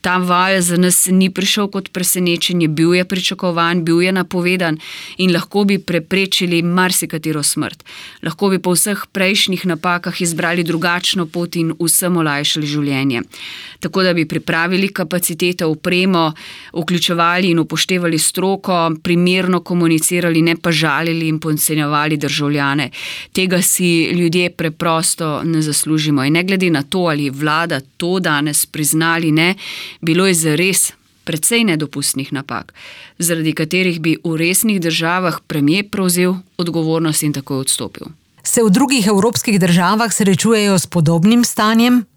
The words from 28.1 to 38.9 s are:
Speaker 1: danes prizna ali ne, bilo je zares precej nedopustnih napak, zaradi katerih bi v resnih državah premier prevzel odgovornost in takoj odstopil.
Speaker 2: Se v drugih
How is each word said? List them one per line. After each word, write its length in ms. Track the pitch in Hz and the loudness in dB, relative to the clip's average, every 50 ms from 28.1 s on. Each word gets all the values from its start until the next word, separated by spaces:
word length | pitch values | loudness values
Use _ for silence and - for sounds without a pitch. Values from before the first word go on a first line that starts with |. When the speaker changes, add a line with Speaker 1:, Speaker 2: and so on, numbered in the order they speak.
| 185 190 | -2 0
Speaker 1:
danes 460 | 185 175 151 143 143 151 147 - - | 0 0 0 2 0 0 0 -2 -4
prizna 480 | - - 151 151 139 151 156 160 165 165 | -4 -4 -4 -2 0 2 2 2 2 2
ali 180 | 165 165 160 151 | 2 2 2 2
ne, 220 | 156 165 175 190 190 - - - - - - - - | 4 2 2 0 -2 -6 -14 -12 -12 -14 -16 -16 -6
bilo 260 | - - 160 175 190 | -2 0 2 2 4
je 80 | 196 185 | 2 2
zares 580 | 165 160 160 151 151 180 190 185 - - - - _ _ _ _ _ _ | 2 2 0 0 2 2 0 0 0 -2 -4 -6 _ _ _ _ _ _
precej 400 | - 160 156 156 - 240 233 233 | -8 -6 -4 -2 0 0 2 2
nedopustnih 680 | 208 165 156 151 143 - 143 139 - - 131 135 - - | 2 0 0 -2 -4 -6 -6 -6 -4 -4 -6 -6 -6 -6
napak, 420 | 135 143 - 123 107 - - _ - - - - - - - _ _ | -8 -8 -8 -10 -10 -10 -12 _ -20 -20 -20 -20 -20 -20 -20 _ _
zaradi 340 | 180 170 175 165 156 160 151 | -4 -2 -2 0 0 -2 -2
katerih 460 | 156 160 156 175 180 185 185 170 170 | -2 -4 -2 0 0 0 0 0 0
bi 160 | 156 160 160 - _ | 0 -2 -2 0 _
v 120 | 170 160 | -4 -2
resnih 440 | 160 165 170 185 - - 226 214 196 | 0 0 0 0 0 0 0 0 0
državah 600 | 160 165 160 165 170 165 175 185 185 175 156 - _ | 0 -2 -2 -2 -2 -2 -2 0 0 -2 -4 -4 _
premier 400 | _ 160 156 139 143 160 196 202 | _ -2 0 2 2 2 2 0
prevzel 540 | 202 - 202 190 180 175 175 180 180 185 180 185 _ _ - | -2 -4 -2 0 0 2 2 2 2 0 -2 -6 _ _ -6
odgovornost 640 | 180 170 160 170 160 160 160 165 165 160 151 - - | -6 -4 -2 -2 0 0 0 0 0 0 -2 0 -2
in 100 | 151 147 | -2 -2
takoj 300 | 139 135 - 143 131 131 | -4 -6 -6 -6 -4 -2
odstopil. 440 | - - - 123 95 - - - - 160 _ _ _ _ _ _ | -4 -4 -4 -6 -10 -12 -14 -16 -16 -18 _ _ _ _ _ _
Speaker 2:
Se 220 | - - 247 233 | -2 0 2 4
v 60 | 214 185 | 4 6
drugih 340 | 247 285 254 | 4 4 4